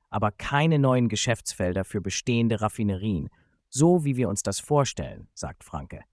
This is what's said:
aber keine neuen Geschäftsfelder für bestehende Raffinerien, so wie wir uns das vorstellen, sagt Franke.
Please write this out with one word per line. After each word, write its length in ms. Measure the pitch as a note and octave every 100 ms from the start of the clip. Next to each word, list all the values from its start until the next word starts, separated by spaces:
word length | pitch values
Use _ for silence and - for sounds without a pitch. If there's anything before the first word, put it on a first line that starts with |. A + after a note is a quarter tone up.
| _
aber 220 | A2 G#2
keine 480 | - - C#3+ D#3+ D3+
neuen 300 | C3+ B2+ A#2+
Geschäftsfelder 760 | G#2+ - A#2 - - F#2 F2+
für 160 | F#2+ G#2
bestehende 640 | F#2 - - A#2 A#2 G#2+
Raffinerien, 680 | G#2+ - G#2 F#2+ G#2+ F2+ C#2 _ _ _ _
so 360 | C3 D#3+ F3+ C#3+
wie 100 | B2+
wir 140 | A2+
uns 140 | G#2
das 180 | - G2
vorstellen, 640 | - D3 C#3 - - F#2+ -
sagt 320 | - - - -
Franke. 360 | D2+ C#2+ D#2 -